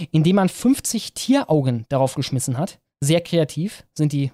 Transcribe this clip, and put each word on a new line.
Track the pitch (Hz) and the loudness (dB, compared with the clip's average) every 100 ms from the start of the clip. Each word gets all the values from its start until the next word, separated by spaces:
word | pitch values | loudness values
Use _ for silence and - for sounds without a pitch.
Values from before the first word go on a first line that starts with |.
| 160 | -2
indem | 160 156 202 | 2 4 4
man | 185 | 2
fünfzig | - 240 277 - 226 - | 0 0 0 -2 -6 -8
Tieraugen | - - 277 - 156 131 120 113 | -8 0 2 4 2 2 -2 -2
darauf | 135 135 - | 0 0 -2
geschmissen | 131 131 - 120 | -4 -4 -2 -4
hat. | 175 - _ _ | -6 -8 _ _
Sehr | 143 170 | 0 2
kreativ | 170 170 151 151 196 - _ | 2 0 0 -2 -8 -8 _
sind | - 151 | -2 -2
die | 143 135 | 0 -4